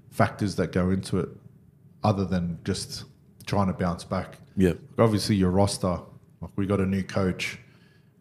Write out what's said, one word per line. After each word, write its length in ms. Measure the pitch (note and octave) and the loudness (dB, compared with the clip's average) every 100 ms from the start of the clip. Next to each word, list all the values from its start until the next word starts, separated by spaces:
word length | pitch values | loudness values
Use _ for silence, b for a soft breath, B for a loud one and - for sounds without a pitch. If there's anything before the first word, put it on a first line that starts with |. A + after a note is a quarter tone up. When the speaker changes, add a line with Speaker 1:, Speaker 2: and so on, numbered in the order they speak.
| - | -6
Speaker 1:
factors 440 | - - - G#2 F#2 | 0 0 0 -2 -2
that 160 | E2+ | 0
go 180 | F#2 F2+ | 0 2
into 280 | F#2+ - F#2 | 0 -2 -2
it 100 | - - - - - _ - - | -4 -8 -20 -20 -20 _ -20 -2
other 220 | G#2+ G2 | 0 2
than 340 | F2+ F#2 F2 E2 | 0 -2 -2 -4
just 400 | - F#2 - - - _ _ - - | -4 -6 -6 -14 -16 _ _ -20 -4
trying 200 | G2+ F#2+ | 0 0
to 60 | |
bounce 300 | - F2+ E2 | 0 -2 -4
back. 340 | - F#2+ - - - - | -6 -6 -6 -14 -8 2
Speaker 2:
Yeah. 180 | F#2 D#2+ - - | 2 2 -2 2
Speaker 1:
Obviously, 380 | A#2 G#2 G#2 G2+ | 4 4 2 2
your 140 | F#2 | 4
roster. 480 | F#2+ G2+ - F#2+ E2+ - - - _ | 4 2 2 -2 -4 -8 -20 -20 _
Like, 100 | D#2+ - | -10 -4
we 100 | G2 | 0
got 140 | G2+ | 0
a 60 | F#2+ | 2
new 160 | F#2+ | 0
coach. 560 | F#2 G2+ F#2 - - - b b b b b _ | -2 0 0 -2 -6 -10 b b b b b _